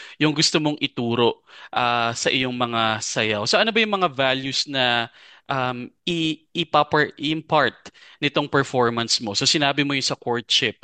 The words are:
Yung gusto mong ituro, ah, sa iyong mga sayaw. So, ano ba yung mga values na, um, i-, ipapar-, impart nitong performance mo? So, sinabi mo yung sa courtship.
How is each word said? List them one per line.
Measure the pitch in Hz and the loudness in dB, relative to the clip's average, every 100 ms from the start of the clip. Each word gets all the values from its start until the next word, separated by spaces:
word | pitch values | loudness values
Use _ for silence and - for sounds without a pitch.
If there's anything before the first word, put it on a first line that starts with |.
| - - | -14 0
Yung | 151 | 0
gusto | 147 160 165 | 2 0 2
mong | 151 147 | 0 -2
ituro, | 139 - 117 120 117 - _ - - | -4 -2 -2 2 2 0 _ -20 -6
ah, | - 123 120 117 117 | -2 0 0 -2 -2
sa | - | -2
iyong | 135 127 123 | 0 -2 -2
mga | 123 117 113 110 | -2 0 0 0
sayaw. | - - 110 104 | -4 -2 0 0
So, | 107 208 | 0 2
ano | 220 220 | 2 0
ba | |
yung | 220 196 | 0 0
mga | 180 | 0
values | 131 135 131 131 127 - | 0 0 0 -2 -4 -4
na, | 139 127 120 117 - - - - | 0 0 0 -2 -10 -20 -14 -6
um, | 135 127 123 123 _ - | -4 -4 -4 -10 _ -6
i-, | 170 160 156 _ 170 | -2 -2 -4 _ -6
ipapar-, | 165 151 151 151 147 - | 0 2 4 2 0 -2
impart | 143 160 - 156 123 - - - - - | -4 -4 0 2 2 -2 -14 -20 -20 -4
nitong | 147 - 147 | -2 0 0
performance | 143 135 131 120 117 117 - | 0 2 2 2 0 0 -2
mo? | 117 101 | -2 -2
So, | |
sinabi | 139 165 139 143 | 0 2 2 0
mo | 143 | 0
yung | 139 - | -2 -2
sa | 131 | -4
courtship. | - 120 - - 120 - | -4 -4 0 0 0 -2